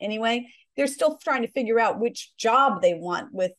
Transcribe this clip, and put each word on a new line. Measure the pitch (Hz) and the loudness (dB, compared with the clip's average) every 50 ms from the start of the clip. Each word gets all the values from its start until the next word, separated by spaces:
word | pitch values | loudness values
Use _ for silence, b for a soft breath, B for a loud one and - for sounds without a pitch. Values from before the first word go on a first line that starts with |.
anyway, | 196 202 214 220 226 226 240 247 247 B B B B B _ | -8 -6 -4 -2 -2 -2 -2 -2 -4 B B B B B _
they're | - 277 269 | -2 -2 -2
still | - - 330 302 311 - | 0 0 0 0 0 -2
trying | - - 269 254 233 | -4 -2 -2 -2 -2
to | - | -4
figure | - 269 240 214 226 233 | -4 -4 0 2 2 2
out | 226 202 160 185 | 2 2 0 0
which | 226 240 - - - - _ - | -2 -4 -4 -6 -14 -16 _ -4
job | - 220 233 262 277 262 202 175 | 0 2 4 4 4 4 2 2
they | 185 175 170 | 2 2 2
want | 165 165 175 175 170 - - - | 0 -4 -6 -6 -6 -6 -8 -6
with | 190 185 180 185 | -4 -4 -4 -4